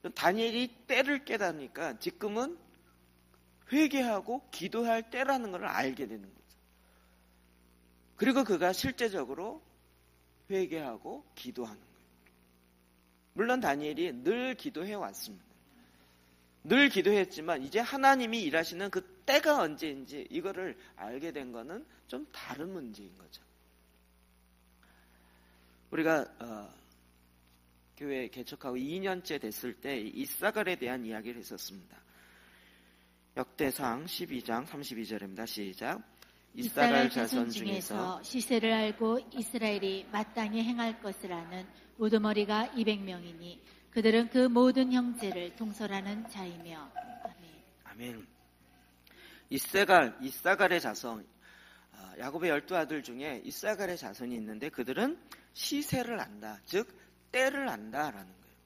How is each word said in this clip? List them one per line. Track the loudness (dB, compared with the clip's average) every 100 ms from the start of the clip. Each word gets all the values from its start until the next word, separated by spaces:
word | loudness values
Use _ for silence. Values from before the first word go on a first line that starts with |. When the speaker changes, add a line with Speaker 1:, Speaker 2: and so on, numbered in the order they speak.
| -8
Speaker 1:
다니엘이 | 2 4 4 2 0 -2 -6 2
때를 | 4 4 2
깨닫니까 | 0 0 0 -2 -8 -4 -4 -2
지금은 | -6 -4 -2 0 -2 -6 -16 -20 _ _ _ _ _ _ _ _ 0
회개하고 | 4 4 4 2 0 -2 -6 -6
기도할 | -8 -2 0 2 2 0
때라는 | -2 2 2 0
걸 | -4
알게 | -2 0 0 -2 -8
되는 | -8
거죠. | -14 -20 -20 -20 _ _ _ _ _ _ _ _ _ _ _ _ _ _ _ 2
그리고 | 4 6
그가 | 4 4 4
실제적으로 | 2 -2 0 -2 0 -4 -4 -6 -8 -16 _ _ _ _ _ _ _ _
회개하고 | 0 0 -2 -6 -8 -10 -12 -14
기도하는 | -12 -10 -8 -8 -10
거예요. | -20 -20 _ _ _ _ _ _ _ _ _ _ _ _ _
물론 | -2 2 4
다니엘이 | 2 2 0 -2 -2 0
늘 | 0 2 0
기도해 | -4 -6 -6 -6
왔습니다. | -6 -8 -8 -14 -14 -20 -20 _ -20 -20 _ _ _ _ _ _ _
늘 | 6 8 8
기도했지만 | 8 6 6 4 -2 -2 -2
이제 | 0 0
하나님이 | 0 6 6 8 4 0
일하시는 | 2 2 0 -4 -4
그 | -4 -6 -6
때가 | 4 6 6 4
언제인지 | 2 0 -6 -6 -10 -10 -6
이거를 | -4 -4 -6 -6 -8 -16 -12
알게 | -10 -8 -6
된 | -8 -8
거는 | -10 -10 -12 -12 -20 _
좀 | -10 -10
다른 | -14 -12 -8 -8
문제인 | -8 -10 -14 -18 -20
거죠. | -20 -20 _ _ _ _ _ _ _ _ _ _ _ _ _ _ -20 -20 -20 -20 -20 -20 -20 -20 -20 -20 -4
우리가, | 0 4 4 2 -10
어, | -12 -10 -14 -20 -20 -20 _ _ _ _ _ _ _ _ _ -12
교회 | -6 -4 -4
개척하고 | -8 -12 -10 -6 -4
이 | -4 -4
년째 | -4 -4 -4 -6
됐을 | -4 -6 -8
때 | -8 -6 -6
이사갈에 | -6 -8 -8 -2 0 0 -2 -2
대한 | -2 -4
이야기를 | -6 -8 -8 -10
했었습니다. | -12 -12 -12 -14 -20 -20 _ -20 -20 -20 -20 -20 -20 -20 -20 _ _ _ _ -6
역대상 | -6 -2 -2 0 -2 -2 -6
십이 | -8 -6 -6
장 | -2 -4 -4
삼십이 | -10 -8 -8 -6
절입니다. | -8 -8 -10 -8
시작. | -6 -8 -6 -6 -6 -10 -20 -20 -20 _
Speaker 2:
이사갈 | -8 -4 4 6
Speaker 1:
이사갈 | 6 4
Speaker 2:
자손 | 2 0
Speaker 1:
자손 | 0 0
Speaker 2:
중에서 | -2 -2 -4 -4
Speaker 1:
중에서 | -4 -4 -6
Speaker 2:
시세를 | -6 -4 0 2 4
알고 | 2 0 0 0 0 -2
이스라엘이 | -8 -6 -2 0 0 -2 -4 -4
마땅히 | -6 -4 -4 -2 0
행할 | 0 0 -2 -4
것을 | -8 -8 -8
아는 | -8 -8 -12 -12 -18 -20 -2
우두머리가 | 4 6 6 2 4 2 0 0
이백 | 2 0
명이니 | -4 -8 -12 -14 -14 -16 -20 -20 -6
그들은 | 2 6 6 4
그 | 4 6
모든 | 8 8 8 4
형제를 | 4 2 -2 -4 -4 -6 -6
통솔하는 | -8 -4 -4 -2 -4 -6 -8
자이며. | -8 -10 -10 -12 -12 -12 -12 -12 -12
아멘. | -12 -14 -20 -20 -20 _
Speaker 1:
아멘. | -20 -12 -12 -12 -16 _ _ _ _ -20 _ _ -20 -20 -20 -20 _
이세갈, | -6 0 2 8 8 8 -2
이사갈의 | -10 -2 2 4 6 4
자손, | 0 -4 -6 -8 -12 _ -20 -20 -20 -20 _
아, | -20 -18 -10
야곱의 | -8 0 2
열두 | 2 2 0
아들 | 2 -2
중에 | -6 -8 -8 -8
이사갈의 | -8 -4 -2 -2 -2 -4
자손이 | -8 -8 -6
있는데 | -6 -6 -6 -6
그들은 | -4 -4 0 0 -2 -12 -20 -20
시세를 | -8 -4 -4 -2 -2 -2 -6
안다, | -8 -10 -14 -14 -2
즉 | -2 -2 -10 -20 _ _
때를 | 2 2 2 -2
안다라는 | -4 -4 -2 -4 -4 -16
거예요. | -20 -20 -20